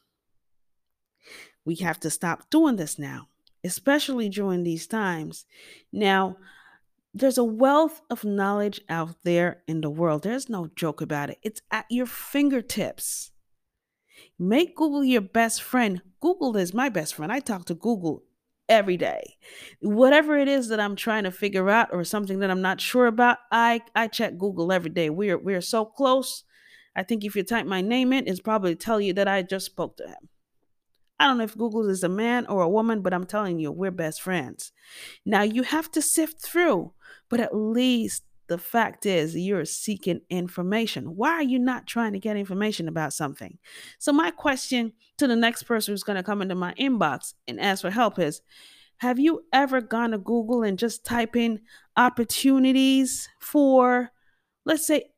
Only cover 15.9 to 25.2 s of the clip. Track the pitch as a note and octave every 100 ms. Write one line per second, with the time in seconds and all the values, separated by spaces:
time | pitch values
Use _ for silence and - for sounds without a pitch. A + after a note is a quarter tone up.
15.9 | F3+ - _ E4 F#4+ C4+ G#3+ F3 G#3+ C4+
16.9 | F#3 D#3 - D#3 C4+ - F#3+ F3 E3 A3+
17.9 | A3 E3 - - _ _ _ - A3 G3
18.9 | F3+ G#2 A#1 - _ - - - - G#3
19.9 | G#3 C4 D4 D4+ D4 C#4 C#4 A3+ G#3+ G3+
20.9 | G3 A#3+ G#3+ F#3 F3+ G3+ G3 F#3+ A3 A3
21.9 | F3 E3+ G#3 G3 F#3+ G3 F#3 F#3 F#3 -
22.9 | B3 A#3+ A3 A#3+ A#3+ - A3+ A#3 A#3 A#3
23.9 | G#3+ A3+ - G#3+ F3 G3+ F3+ E3+ F#3 E3
24.9 | E3+ D#3 E3